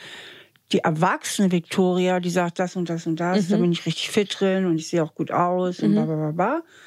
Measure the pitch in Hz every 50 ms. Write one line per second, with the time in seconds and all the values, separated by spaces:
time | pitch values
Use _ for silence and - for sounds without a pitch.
0 | - - - - - - - - - _ _ _ _ - - 180 - 165 156 156
1 | 180 190 294 311 - - - - 202 180 180 175 165 - - - 185 180 180 185
2 | 180 185 180 180 175 180 170 180 175 170 - - 185 175 - 185 175 170 170 165
3 | - 165 160 160 170 175 185 214 180 170 202 - 175 175 170 170 - 165 160 -
4 | - - - 220 202 - - - 202 190 190 190 190 180 165 156 160 - 185 170
5 | 156 151 - - - - - 156 175 175 180 180 185 180 180 - - - - 208
6 | - 156 156 156 156 151 156 175 185 226 285 330 330 _ - - -